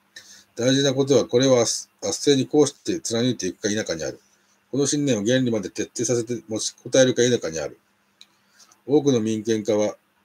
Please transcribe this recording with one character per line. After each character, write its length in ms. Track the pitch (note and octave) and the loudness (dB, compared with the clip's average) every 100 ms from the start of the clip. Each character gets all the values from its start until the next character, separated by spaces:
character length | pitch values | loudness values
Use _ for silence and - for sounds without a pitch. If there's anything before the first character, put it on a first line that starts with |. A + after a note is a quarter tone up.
| _ - - - _ - | _ -20 -20 -20 _ -4
大 200 | A#2+ C3+ | 0 2
事 80 | |
な 100 | C#3 | 0
こ 120 | C3 C3+ | 0 2
と 100 | B2+ | 2
は、 100 | F#2+ | 4
こ 140 | A#2+ | 2
れ 80 | C3+ | 4
を 120 | B2 | 4
圧-、 300 | A2 - - _ | 2 -4 -10 _
圧 80 | G2+ | -8
政 300 | - D3 C3+ | -2 2 2
に 80 | B2+ | 2
こ 140 | D3+ | 2
う 60 | C#3+ | 2
し 60 | |
て 260 | - - E2+ | -2 -6 -6
貫 280 | - A#2 B2+ | -4 -2 -2
い 100 | A2+ | -2
て 100 | F#2 | -6
い 60 | |
く 80 | - | -6
か 80 | G#2 | -4
否 140 | G#2+ | -4
か 120 | F#2+ E2 | -4 -6
に 80 | |
あ 80 | C#2 | -8
る。 80 | C2+ _ _ _ _ _ | -10 _ _ _ _ _
こ 60 | C3 | -4
の 80 | C#3+ | -2
信 200 | D3 C#3+ | 0 0
念 120 | A2 | 0
を 60 | G2+ | 0
原 140 | C3 | 0
理 100 | B2 | 0
ま 100 | A2 | -2
で 80 | F#2 | -4
徹 200 | - G2+ | -8 -8
底 120 | - A#2+ | -6 -2
さ 100 | A#2+ | -2
せ 80 | |
て 200 | A#2 A#2+ - | -2 -8 -8
持 120 | G#2+ | -8
ち 160 | - - | -8 -10
こ 140 | B2+ | 0
た 120 | C3+ | 4
え 40 | B2+ | 4
る 80 | |
か 100 | B2 | 4
否 160 | B2 A#2+ | 2 2
か 100 | E2 | -2
に 100 | D#2+ | -6
あ 80 | C#2+ | -8
る。 120 | - _ _ _ _ _ _ _ _ _ _ - | -12 _ _ _ _ _ _ _ _ _ _ 0
多 160 | D3 | 0
く 100 | C#3+ | 2
の 80 | B2 | 0
民 240 | A2 A2 | 0 -2
権 200 | G#2+ A2 | -2 -2
家 120 | G2+ G#2 | 0 0
は、 200 | G#2 - _ _ | 0 -4 _ _